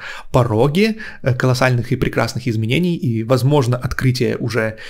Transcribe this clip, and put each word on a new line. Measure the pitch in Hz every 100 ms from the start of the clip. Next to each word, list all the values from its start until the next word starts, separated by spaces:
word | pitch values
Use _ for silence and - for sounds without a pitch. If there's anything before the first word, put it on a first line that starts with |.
| - - -
пороге, | 131 117 107 143 156 220 214 - -
э, | -
колоссальных | 123 127 127 135 120 117
и | 123
прекрасных | 123 - 117 - 123
изменений, | 110 110 143 180
и, | 170 - 110
возможно, | 113 131 127 147 120 123
открытие | 131 - 127 123 113 110
уже | 120 117 110 107 -